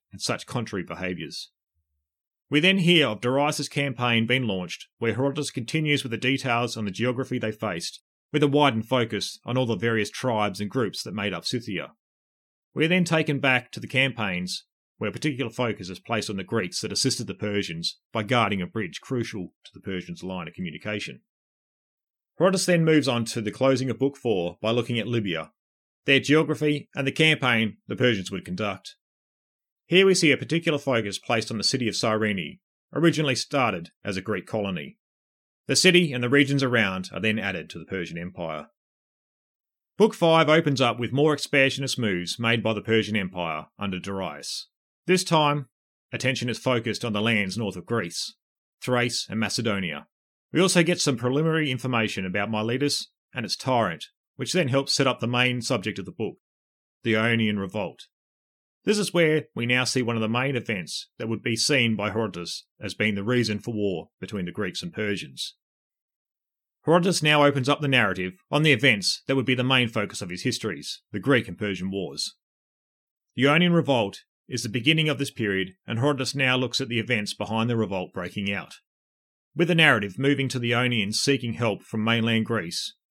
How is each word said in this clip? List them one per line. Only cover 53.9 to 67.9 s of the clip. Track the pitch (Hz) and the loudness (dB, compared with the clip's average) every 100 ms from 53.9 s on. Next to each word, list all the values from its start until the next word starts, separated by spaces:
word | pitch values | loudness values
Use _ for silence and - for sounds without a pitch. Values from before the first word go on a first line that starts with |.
| 82 - _ _ - | -2 -10 _ _ -10
which | 123 | -4
then | 185 139 | 0 2
helps | 139 139 | 0 0
set | - 135 | 0 2
up | 120 | 0
the | 120 | -2
main | 123 127 123 | 2 2 0
subject | 113 120 107 95 | -2 -2 -2 -6
of | 92 | -10
the | |
book, | 90 104 - _ _ _ _ _ _ | -6 -6 -6 _ _ _ _ _ _
the | 120 110 | 0 2
Ionian | 117 117 110 104 | 2 2 2 0
Revolt. | 95 107 92 - - _ _ _ _ _ _ _ - | -4 -4 -6 -8 -20 _ _ _ _ _ _ _ 0
This | 208 | 0
is | 190 | 2
where | 175 160 156 - - | 2 4 2 -2 -4
we | 117 | 0
now | 123 127 | 2 2
see | 131 | 0
one | 117 117 | 0 0
of | |
the | 110 | 0
main | 120 135 127 | 0 0 -2
events | - 101 80 - - - | -2 -4 -6 -10 -12 -10
that | 113 | -6
would | 110 | -4
be | 123 110 | -2 -2
seen | - 139 117 104 | 2 2 2 2
by | 104 | 0
Herodotus | 110 107 85 85 - - _ | -2 -2 -4 -8 -10 -14 _
as | 101 | -12
being | - 107 101 | -2 -2 0
the | |
reason | 101 123 110 104 | 0 2 2 -2
for | - | -4
war | 107 101 85 73 _ | -2 -2 -2 -6 _
between | 92 104 87 | -8 -6 -6
the | |
Greeks | 95 95 - | -4 -6 -6
and | 87 | -8
Persians. | 82 107 98 - 65 - - _ _ _ _ _ _ _ _ _ _ _ _ - | -6 -4 -4 -6 -10 -12 -12 _ _ _ _ _ _ _ _ _ _ _ _ 2
Herodotus | 175 180 175 | 4 4 2
now | 151 151 143 | 4 6 6
opens | 139 127 | 4 2
up | 143 | 0
the | |
narrative | 147 | 2